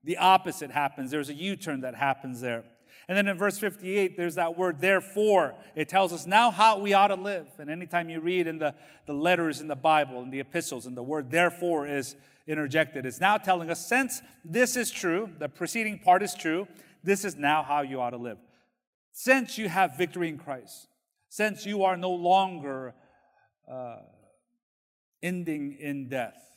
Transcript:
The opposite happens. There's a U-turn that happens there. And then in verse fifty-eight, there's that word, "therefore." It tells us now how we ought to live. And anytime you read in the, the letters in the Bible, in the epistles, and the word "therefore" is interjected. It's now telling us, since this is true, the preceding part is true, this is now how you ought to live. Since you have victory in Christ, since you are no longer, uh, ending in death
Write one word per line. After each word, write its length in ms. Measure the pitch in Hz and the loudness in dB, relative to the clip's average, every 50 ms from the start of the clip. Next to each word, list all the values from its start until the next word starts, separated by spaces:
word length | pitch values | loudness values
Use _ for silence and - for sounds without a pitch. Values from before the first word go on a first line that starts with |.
| _ | _
The 140 | 151 180 | -6 -2
opposite 540 | - - 185 190 185 - 180 - - 151 135 | 4 6 6 6 6 4 0 -8 -8 -10 -4
happens. 400 | 123 147 143 139 139 143 131 127 | 0 0 0 0 -2 -4 -6 -4
There's 180 | 143 151 143 143 | -2 -4 -4 -4
a 60 | 147 | -8
U-turn 460 | 147 180 196 196 147 - 165 147 131 | -6 -6 -6 -6 -6 -6 -6 -6 -6
that 120 | 127 127 117 | -6 -8 -4
happens 480 | 110 143 139 135 - - 131 127 117 | 0 0 0 0 -2 -6 -10 -10 -6
there. 240 | 127 123 117 117 113 - _ _ _ _ - - - | -4 -4 -4 -6 -8 -14 _ _ _ _ -20 -20 -8
And 80 | - 185 | -2 0
then 120 | 202 202 | 0 0
in 100 | 202 196 | 0 0
verse 220 | 165 202 202 190 202 | 0 -2 -2 -2 -2
fifty-eight, 580 | 214 202 202 - 180 185 190 208 196 180 151 | -6 -6 -6 -6 -8 -2 0 0 0 0 -2
there's 180 | 175 175 175 151 | -4 -4 -4 -2
that 220 | 180 170 165 170 | -2 -2 -2 0
word, 220 | 175 185 180 165 139 | 0 -2 -2 0 0
"therefore." 760 | 170 190 196 185 185 - - 208 214 214 202 185 156 131 113 - - - _ | 2 4 4 4 2 -2 -2 2 4 6 6 6 6 4 -2 -10 -20 -12 _
It 120 | 156 151 | -6 -4
tells 240 | - 175 190 196 170 | 2 4 4 4 4
us 140 | 170 160 143 | 0 -6 -4
now 240 | 175 190 220 240 240 | 4 6 6 6 6
how 300 | 190 175 214 226 214 196 | 6 6 6 6 6 4
we 140 | 202 202 196 | 2 4 6
ought 160 | 196 202 208 | 6 6 6
to 60 | 196 | 4
live. 320 | 185 185 202 202 175 151 - - - | -2 -4 -6 -6 -6 -8 -12 -16 -14
And 100 | 151 147 | -10 -10
anytime 400 | 160 175 180 - 175 175 170 165 | -8 -10 -8 -4 -2 -2 -2 -2
you 120 | 165 160 | -8 -4
read 260 | 156 175 185 185 170 | -2 0 0 0 0
in 100 | 165 160 | 0 -2
the, 160 | 160 156 147 139 - - - - _ _ | -2 -2 -4 -4 -6 -20 -20 -20 _ _
the 80 | - 147 | -8 -4
letters 480 | 143 156 175 185 170 170 160 139 131 | 0 4 4 4 4 2 -2 -2 -4
in 60 | 151 | -6
the 80 | 156 143 | -8 -8
Bible, 480 | 131 127 160 156 151 147 135 127 123 127 | 0 4 6 6 6 4 2 -4 -10 -10
in 80 | 131 | -8
the 80 | 131 135 | -8 -8
epistles, 480 | 135 135 - 170 160 - 143 123 110 | -8 -4 -4 -6 -4 -4 -10 -10 -10
and 100 | 127 123 | -10 -10
the 60 | 123 120 | -10 -6
word 260 | 135 156 151 139 123 | -4 -4 -4 -4 0
"therefore" 560 | 143 165 180 170 170 - 180 175 170 151 143 | 2 4 4 4 2 -2 -2 0 0 -2 -2
is 300 | 147 143 139 131 - - - _ _ _ _ _ | -2 -4 -4 -4 -6 -12 -18 _ _ _ _ _
interjected. 580 | 151 156 156 151 139 135 160 156 - - 143 127 | -6 -4 -4 -4 0 2 2 0 0 -4 -8 -8
It's 140 | 127 120 - | -8 -4 2
now 180 | 170 196 208 | 2 4 4
telling 320 | 214 208 190 185 175 165 160 | 2 2 0 0 0 0 -4
us, 160 | 170 170 - | -6 -6 -2
since 360 | - 233 254 269 247 - - - - - _ - | 0 0 0 0 -2 -6 -10 -12 -18 -20 _ -14
this 320 | 165 165 233 254 240 - | -4 2 2 2 2 2
is 160 | 254 226 - | -2 -4 -4
true, 380 | - - - 175 165 190 226 202 160 147 | -6 -4 -2 0 0 0 -2 -6 -8 -10
the 100 | 151 143 | -10 -10
preceding 500 | _ - 175 160 - 233 220 214 208 175 | _ -8 -8 -4 -4 -4 -4 -4 -6 2
part 220 | - 180 180 190 208 | 6 6 6 6 4
is 100 | 196 - | -2 -6
true, 340 | - - 165 156 180 202 - - - - _ _ _ - | -4 -2 -2 -2 -2 -4 -8 -16 -20 -20 _ _ _ 0
this 220 | 180 202 196 202 | 0 0 0 0
is 100 | 196 151 | -6 -6
now 280 | 143 143 143 151 156 143 | 0 2 2 2 2 2
how 180 | 139 147 147 | 0 -2 -2
you 200 | 143 131 135 131 | -2 -2 -4 -4
ought 100 | 123 120 | -4 -4
to 60 | 123 | -4
live. 200 | 120 120 120 107 - _ _ _ _ _ _ _ _ _ _ _ _ _ _ | -6 -8 -10 -10 -12 _ _ _ _ _ _ _ _ _ _ _ _ _ _
Since 460 | _ - - 247 262 269 240 - - | _ -6 2 2 4 4 2 -4 -6
you 120 | 214 220 185 | -6 -6 -2
have 280 | 165 190 190 165 131 | 2 2 2 2 2
victory 320 | 151 180 170 - 180 175 165 | -2 -4 -2 0 -4 -2 -2
in 80 | 151 | -4
Christ, 500 | 143 - 147 135 127 - - - - - _ _ _ _ _ _ _ _ _ | -8 -10 -10 -10 -10 -12 -18 -20 -20 -20 _ _ _ _ _ _ _ _ _
since 360 | - - 208 214 202 214 - | -2 0 0 0 0 -4 -8
you 180 | 202 214 202 190 | -6 0 2 2
are 140 | 185 185 | 2 2
no 140 | 175 180 185 | 0 -2 -2
longer, 840 | 180 175 170 175 185 196 196 190 180 160 143 143 135 131 131 123 117 _ _ _ _ _ _ _ _ _ _ _ _ _ _ - | -2 0 2 4 4 4 4 0 -4 -8 -8 -8 -8 -8 -10 -12 -16 _ _ _ _ _ _ _ _ _ _ _ _ _ _ -16
uh, 260 | 127 131 127 120 113 - - _ _ _ _ _ _ _ _ _ _ _ _ _ _ _ _ _ _ _ _ _ _ _ - | -14 -12 -12 -12 -14 -16 -20 _ _ _ _ _ _ _ _ _ _ _ _ _ _ _ _ _ _ _ _ _ _ _ -6
ending 540 | 175 185 180 175 165 156 151 143 143 143 139 | -6 -6 -4 -4 -6 -6 -6 -6 -10 -10 -10
in 300 | 151 147 143 139 135 120 | -8 -8 -8 -8 -8 -6
death 300 | 135 127 117 104 - - _ _ _ | -4 -6 -6 -6 -10 -20 _ _ _